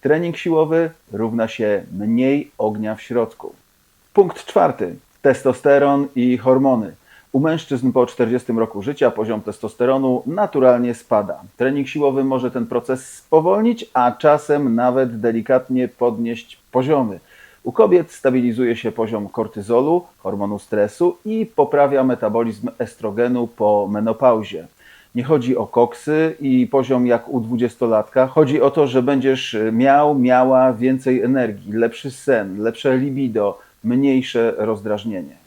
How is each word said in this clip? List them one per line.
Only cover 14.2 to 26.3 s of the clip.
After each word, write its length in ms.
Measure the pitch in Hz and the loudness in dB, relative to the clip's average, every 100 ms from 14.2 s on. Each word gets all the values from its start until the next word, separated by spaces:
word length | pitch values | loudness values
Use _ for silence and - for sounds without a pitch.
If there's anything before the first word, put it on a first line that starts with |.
| 156 147 - 147 139 117 | 2 2 2 0 2 2
nawet 440 | 127 127 131 113 | 2 2 -2 -2
delikatnie 680 | 117 113 107 127 127 127 123 | -2 -2 0 0 2 -2 -2
podnieść 720 | _ 123 113 117 117 - - _ | _ -2 -2 -6 -6 -12 -20 _
poziomy. 480 | 127 131 151 117 90 _ - - _ | -4 0 0 0 -6 _ -20 -20 _
U 80 | - | -10
kobiet 400 | 120 214 175 160 | 2 4 4 0
stabilizuje 640 | - 139 127 123 113 123 113 | -4 -2 0 -2 0 -2 -2
się 160 | 113 | -6
poziom 380 | 104 110 110 101 | -4 -4 -4 -6
kortyzolu, 760 | - 107 - 101 117 139 175 175 _ | -6 -6 -8 -2 0 2 -2 -4 _
hormonu 420 | 95 101 101 104 | -8 -6 -6 -6
stresu 580 | - 107 104 - 175 175 214 | -4 -2 -2 0 -2 -2 -8
i 200 | 220 220 | -6 -4
poprawia 580 | - 147 143 143 135 | 0 0 4 2 2
metabolizm 680 | 131 120 110 113 117 101 117 - | 0 0 -2 -2 -4 -6 -12 -8
estrogenu 680 | 113 - 110 101 120 123 117 | -10 -8 -8 -2 -2 -2 -4
po 400 | - 107 104 98 | -2 0 2 0
menopauzie. 760 | 104 110 - 131 113 104 85 82 _ _ - _ 123 | -2 -4 2 2 2 -2 -12 -14 _ _ -20 _ -8
Nie 80 | |
chodzi 340 | 123 156 123 - | 0 0 0 -2
o 100 | - | 0
koksy 680 | - 120 - - 156 160 | 0 0 -2 -4 0 0